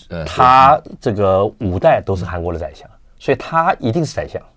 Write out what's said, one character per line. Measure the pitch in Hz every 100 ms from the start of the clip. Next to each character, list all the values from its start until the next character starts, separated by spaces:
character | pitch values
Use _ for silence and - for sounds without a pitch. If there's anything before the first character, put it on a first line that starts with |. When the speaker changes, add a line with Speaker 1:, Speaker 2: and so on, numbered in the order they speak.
| -
Speaker 1:
呃， | 85 80
Speaker 2:
他 | - 127 131 135 151 - -
这 | 127
个 | 101 98 95 104 -
五 | 104 90
代 | 160 120
都 | 90 95
是 | 87
韩 | 87
国 | 85
的 | 85
宰 | 78
相， | - - _ _ -
所 | -
以 | -
他 | - 165 170 -
一 | 113
定 | 170 156
是 |
宰 | - -
相。 | - -